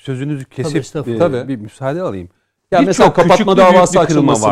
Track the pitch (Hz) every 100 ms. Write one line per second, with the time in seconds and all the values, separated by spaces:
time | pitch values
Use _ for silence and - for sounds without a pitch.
0 | - 127 143 147 135 - 156 147 127 156
1 | 123 113 170 127 131 131 107 - 131 156
2 | 180 98 87 _ _ _ _ 190 190 175
3 | 190 - 170 180 202 190 185 185 180 180
4 | 160 151 139 113 107